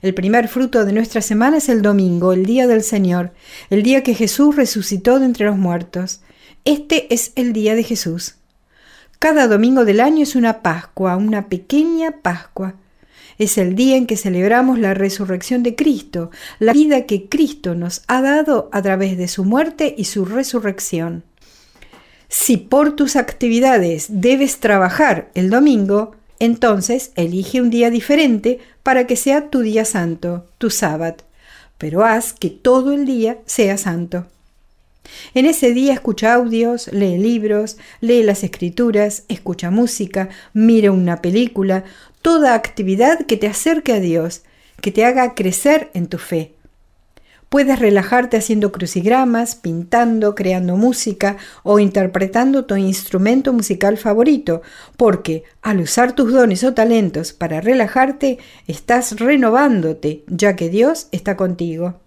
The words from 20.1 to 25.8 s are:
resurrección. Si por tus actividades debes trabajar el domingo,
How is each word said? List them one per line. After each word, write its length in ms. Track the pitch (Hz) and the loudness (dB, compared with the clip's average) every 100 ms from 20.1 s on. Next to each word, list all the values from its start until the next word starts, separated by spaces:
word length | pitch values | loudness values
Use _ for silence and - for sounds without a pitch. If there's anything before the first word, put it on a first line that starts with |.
| 208 185 | -4 -4
resurrección. 1000 | 226 269 240 208 190 - 170 165 170 - _ _ _ _ _ - - _ _ _ | -4 -4 -4 -4 -6 -8 -6 -6 -10 -16 _ _ _ _ _ -20 -20 _ _ _
Si 280 | - - 233 | -4 0 0
por 380 | - 277 302 294 | 2 2 2 0
tus 200 | 277 277 | -2 0
actividades 920 | 240 - 247 226 269 240 175 160 - | -4 -4 -2 2 4 2 2 -2 -6
debes 500 | 208 233 269 277 - | 0 2 2 0 -2
trabajar 680 | 220 196 185 - 294 170 - - | 0 2 2 2 0 0 -4 -4
el 140 | 185 | 0
domingo, 680 | 233 294 233 | 4 4 4